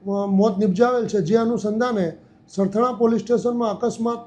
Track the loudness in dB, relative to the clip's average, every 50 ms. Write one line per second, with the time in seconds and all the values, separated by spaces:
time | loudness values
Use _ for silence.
0 | -8 -4 -4 -2 -2 2 2 4 4 4 2 2 0 0 2 2 2 2 2 0
1 | -2 -2 -2 -2 0 2 2 2 2 0 -2 -2 -2 -2 -2 -2 -2 0 0 -2
2 | -2 -2 -4 -8 -20 -20 -20 _ -20 _ -4 -2 -2 0 0 0 0 0 0 2
3 | 2 2 2 0 0 0 0 0 0 -2 -2 0 -2 -2 -2 -2 -4 -4 -2 -2
4 | -4 -4 -4 -6 -10